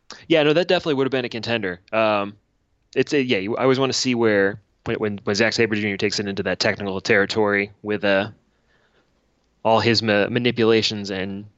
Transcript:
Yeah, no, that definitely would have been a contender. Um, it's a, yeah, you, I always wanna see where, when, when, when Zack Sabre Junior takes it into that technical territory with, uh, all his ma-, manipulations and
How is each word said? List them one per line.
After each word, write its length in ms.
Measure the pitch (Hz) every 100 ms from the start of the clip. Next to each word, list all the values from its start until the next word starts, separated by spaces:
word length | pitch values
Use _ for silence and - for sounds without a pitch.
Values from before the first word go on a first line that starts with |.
| _ - -
Yeah, 140 | 160
no, 80 | 147
that 160 | 156 180
definitely 260 | 175 170
would 120 | 135 135
have 40 |
been 120 | 131
a 40 | 120
contender. 520 | 117 113 117 98 87 _
Um, 440 | 110 110 104 101 104 _ _ _ _ _
it's 180 | 127 131
a, 80 | 147
yeah, 160 | 127 107
you, 180 | 95 120
I 60 |
always 160 | 131 131
wanna 120 | 135
see 220 | 120 131
where, 460 | 120 113 104 98 107 _ _
when, 120 | - 107
when, 240 | 107 101
when 100 | - 101
Zack 160 | 113
Sabre 220 | 113 113
Junior 220 | 107 104 95
takes 220 | 107 -
it 80 | 101
into 160 | 98
that 160 | 95 90
technical 400 | 110 95 101 95
territory 720 | - 107 101 110 104 101 101 -
with, 220 | 104 104
uh, 240 | 101 98 110 - _ _ _ _ _ _ _ _ _ _ _ _
all 160 | 110 113
his 220 | 113 104
ma-, 260 | 110 104 92
manipulations 840 | 120 120 120 110 113 104 107 98
and 340 | 98 95 98 107